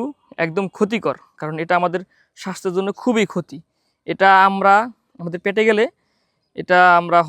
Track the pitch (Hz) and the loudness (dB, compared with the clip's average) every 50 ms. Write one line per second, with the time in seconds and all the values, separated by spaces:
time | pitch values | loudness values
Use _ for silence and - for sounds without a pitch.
0 | 240 294 - _ _ _ - - 165 165 156 202 196 170 - - 220 196 233 202 | -6 -8 -10 _ _ _ -8 -6 -6 -6 -4 -6 -6 -6 -4 -4 -4 -4 -4 -4
1 | - 147 127 - _ _ _ - 160 151 160 160 165 165 180 175 180 175 170 180 | -4 -6 -6 -8 _ _ _ -12 -10 -10 -8 -6 -4 -2 -2 0 0 -2 -4 -6
2 | 185 _ _ _ _ _ _ - - 190 185 - - 190 175 190 190 202 190 - | -10 _ _ _ _ _ _ -16 -14 -14 -12 -8 -8 -6 -4 -4 -4 -6 -6 -6
3 | - 254 226 226 202 - - 180 151 - - 160 - _ _ _ _ _ _ _ | -4 -2 0 0 0 -2 -4 -10 -10 -10 -14 -20 -20 _ _ _ _ _ _ _
4 | - 160 165 - 190 196 190 190 190 196 196 196 196 196 196 208 233 247 - _ | -10 -8 -2 2 4 4 6 6 4 2 2 2 2 4 4 2 2 -2 -10 _
5 | _ _ _ - 170 170 170 175 - 202 190 220 220 226 220 208 233 339 - _ | _ _ _ -14 -12 -12 -10 -8 -6 -4 -2 0 2 2 2 2 0 -2 -4 _
6 | _ _ _ _ _ _ _ _ _ _ - - 165 - 180 180 180 180 175 175 | _ _ _ _ _ _ _ _ _ _ -16 -10 -2 2 4 6 6 6 6 4
7 | 175 170 170 170 165 | 2 2 2 2 2